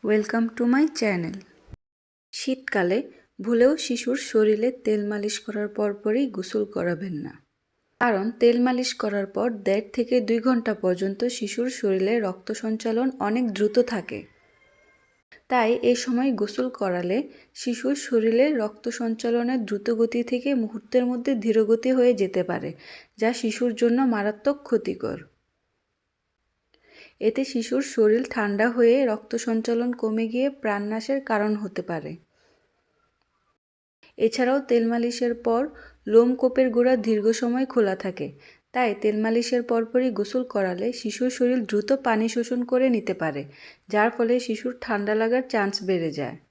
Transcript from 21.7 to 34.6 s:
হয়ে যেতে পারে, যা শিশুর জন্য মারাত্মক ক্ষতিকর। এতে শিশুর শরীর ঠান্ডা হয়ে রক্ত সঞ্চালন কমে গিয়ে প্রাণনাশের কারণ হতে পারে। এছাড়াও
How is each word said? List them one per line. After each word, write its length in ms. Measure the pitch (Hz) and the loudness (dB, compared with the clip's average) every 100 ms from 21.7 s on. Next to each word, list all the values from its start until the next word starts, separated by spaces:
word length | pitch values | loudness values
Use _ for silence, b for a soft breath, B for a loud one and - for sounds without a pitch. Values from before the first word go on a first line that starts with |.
| 226 247 | 2 2
হয়ে 220 | 254 247 | 4 4
যেতে 280 | 220 190 190 | 4 0 0
পারে, 260 | 180 175 165 - B B B - | -2 -4 -6 -12 B B B -2
যা 120 | 220 | -2
শিশুর 380 | 240 226 214 247 214 | 0 -4 0 -2 2
জন্য 240 | 240 240 269 | 2 4 2
মারাত্মক 440 | 220 202 208 277 285 | 2 -2 -2 -2 -2
ক্ষতিকর। 560 | - 226 - 185 - - - _ _ _ _ _ _ _ _ _ _ _ _ _ _ B B B B B 214 | -2 -2 -2 -6 -6 -8 -12 _ _ _ _ _ _ _ _ _ _ _ _ _ _ B B B B B 0
এতে 140 | 226 269 | 0 -2
শিশুর 380 | 240 226 247 277 | -2 0 -2 -2
শরীর 300 | - 214 226 262 | 2 4 4 2
ঠান্ডা 380 | - 208 202 226 | -2 -2 2 0
হয়ে 260 | 233 233 254 262 | 4 4 6 2
রক্ত 260 | 214 - 233 | 0 -4 -6
সঞ্চালন 540 | - 226 226 233 240 | -2 -2 0 -2 -2
কমে 320 | 240 220 220 226 | -2 -2 -2 -2
গিয়ে 200 | 240 269 277 | 0 -2 -2
প্রাণনাশের 580 | 220 208 208 220 220 277 | -4 -2 -2 -6 -2 -4
কারণ 280 | 269 214 208 208 | 0 0 0 -2
হতে 260 | 208 - | -4 -8
পারে। 300 | 180 165 156 165 _ _ _ _ _ _ _ _ _ _ _ _ _ _ _ _ _ _ b - | -6 -8 -8 -14 _ _ _ _ _ _ _ _ _ _ _ _ _ _ _ _ _ _ b -2
এছাড়াও 420 | 220 226 247 269 | 0 2 2 2